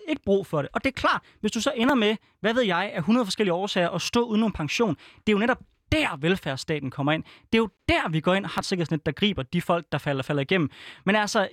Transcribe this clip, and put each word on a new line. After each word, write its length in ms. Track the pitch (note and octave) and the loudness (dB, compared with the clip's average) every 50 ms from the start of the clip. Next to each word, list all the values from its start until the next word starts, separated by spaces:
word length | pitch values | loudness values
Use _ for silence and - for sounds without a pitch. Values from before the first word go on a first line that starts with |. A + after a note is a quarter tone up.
| G#4 E4+ | -4 -6
ikke 140 | D#4 - - | -6 -4 0
brug 220 | - G3 G3 F3+ - | 2 2 2 2 0
for 140 | - D3+ | -2 -2
det." 80 | C#3 - - | -2 -2 -4
Og 100 | A#3 - | -2 -2
det 60 | C4+ | -2
er 60 | - - | -4 0
klart, 200 | - - D#4+ - - - _ - | 0 0 0 0 -4 -10 _ -6
hvis 100 | - G#3+ | -4 -4
du 100 | - A3+ | -2 0
så 100 | G#3 C#4 - | -2 -2 0
ender 200 | - A3+ C4 D4 | 2 2 2 4
med, 200 | B3 G#3+ G#3 A3 G#3 _ _ _ - | 4 4 2 0 -2 _ _ _ -4
hvad 120 | - G#3 A3+ | -2 0 2
ved 100 | B3 B3+ | 2 2
jeg, 280 | G3 F3 E3+ F#3+ G#3+ - | 2 0 0 -2 -2 -4
af 80 | G3+ | -4
hundrede 240 | D#3 - A3 B3 B3 | 0 2 2 2 2
forskellige 280 | F#3+ - - A3 F#3 E3 | 0 0 0 0 0 0
årsager 360 | F3 G3 G#3 - G3 F3 E3+ | 0 -2 -2 0 0 0 0
at 120 | - F3 | 0 -4
stå 200 | - - - A#3+ A#3+ | -4 0 0 0 0
uden 140 | A#3 G#3+ G#3 | 2 2 0
nogen 140 | A3+ G#3+ - | 0 0 0
pension, 420 | - D#3+ C#3 - - A#3 G#3 D3 | -2 -4 -4 0 0 0 0 0
det 340 | - - - - _ - - | -4 -6 -20 -18 _ 0 2
er 20 | |
jo 80 | G#3+ G3 | 2 2
netop 180 | G#3+ B3 - - - _ _ _ _ - | 4 2 0 -2 -4 _ _ _ _ -2
der, 260 | D4 D#4 D4 A#3 F3+ C#3 | 0 0 0 0 -2 -2
velfærdsstaten 680 | C#3 E3 F#3+ F3+ - D#3 C3+ C3 - - D#3+ D3 C#3 C3 | 0 0 0 0 -2 -6 -6 -6 -4 -4 -4 -4 -4 -6
kommer 200 | - - C#3 C#3+ | -4 -2 0 0
ind. 120 | D#3 D#3+ D#3 | 0 0 -2
Det 340 | - - - _ - - A3+ | -8 -16 -20 _ 0 2 2
er 0 | |
jo 120 | A3+ G3+ _ _ _ - | 2 0 _ _ _ 0
der, 200 | E4 E4 C#4 G#3+ | 0 0 0 0
vi 100 | D#3 D#3+ | -2 0
går 140 | D3 F3+ F#3 | 2 2 2
ind 120 | G3 G3+ | 0 0
og 60 | F3+ | -4
har 80 | - - | -6 -6
et 40 | - | -4
sikkerhedsnet, 400 | - G3+ F3+ E3+ - E3+ D3+ - | -2 -2 -2 -2 0 -2 -2 -2
der 60 | D#3+ | -4
griber 320 | D3 - G3 G#3 F#3+ - - | -4 0 0 0 0 -2 -6
de 180 | - - F3 | -4 -2 -2
folk, 240 | - - F3 E3+ E3+ - | 0 0 0 0 0 -4
der 60 | - C#3+ | -6 -4
falder, 260 | - D3+ C#3+ C3+ - | -2 -2 -4 -2 -2
falder 180 | - D3+ C#3+ | -2 -2 -2
igennem. 280 | C3+ - F#3+ F#3+ D#3 C3 - - - - - - - | 0 0 2 2 2 0 -4 -8 -20 -20 -16 -8 -2
Men 100 | F#3 G3+ | 0 2
altså, 340 | G#3+ G#3 G3+ - A3+ F#3+ - | 2 2 2 2 0 0 0